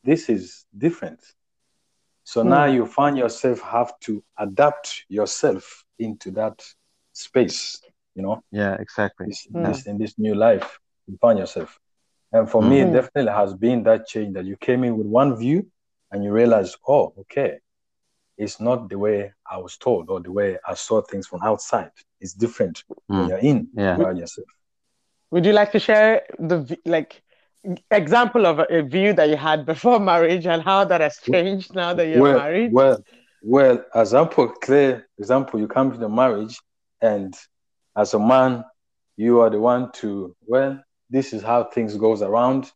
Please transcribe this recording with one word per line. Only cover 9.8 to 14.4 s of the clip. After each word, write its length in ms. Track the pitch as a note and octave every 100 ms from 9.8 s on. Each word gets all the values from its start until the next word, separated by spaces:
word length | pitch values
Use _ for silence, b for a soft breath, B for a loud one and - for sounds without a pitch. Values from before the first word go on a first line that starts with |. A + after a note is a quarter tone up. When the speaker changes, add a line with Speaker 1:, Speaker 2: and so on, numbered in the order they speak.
| G2+
Speaker 1:
in 100 | G#2
this 200 | G#2+ -
new 180 | G#2+ G#2
life, 440 | A2+ G#2 - - _ _ -
you 100 | G2
find 200 | A#2+ G#2
yourself. 400 | F2+ F2 D#2+ _ _ _ _ _ _
And 180 | A2+ A2
for 120 | A2+
me, 160 | A2 C#3
it 40 | D3+
Speaker 2:
Hmm. 80 |
Speaker 1:
definitely 380 | C3 B2 D3 A#2
has 220 | G#2 G2
been 300 | F#2 A#2 B2
that 240 | A2 A2 -
change 260 | A2+ G2+
that 100 | F#2+